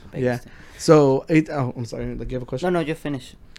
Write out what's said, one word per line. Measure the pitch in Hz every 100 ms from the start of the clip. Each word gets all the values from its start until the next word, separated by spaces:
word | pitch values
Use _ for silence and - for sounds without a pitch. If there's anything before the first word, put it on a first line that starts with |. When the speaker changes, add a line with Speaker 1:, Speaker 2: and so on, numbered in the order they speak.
| -
Speaker 1:
yeah, |
Vegas | -
Speaker 2:
Yeah. | 123 120
Speaker 1:
thing. | - - - -
Speaker 2:
So | - 156 143 135 -
it, | 160 151
oh, | 151 127 127
I'm |
sorry. | 117 120 120
Like, | 120 117
you | 127
have |
a | 123
question? | 127 180
Speaker 1:
No, | 175
no, | 147
you |
finish | 160 151 139 - - -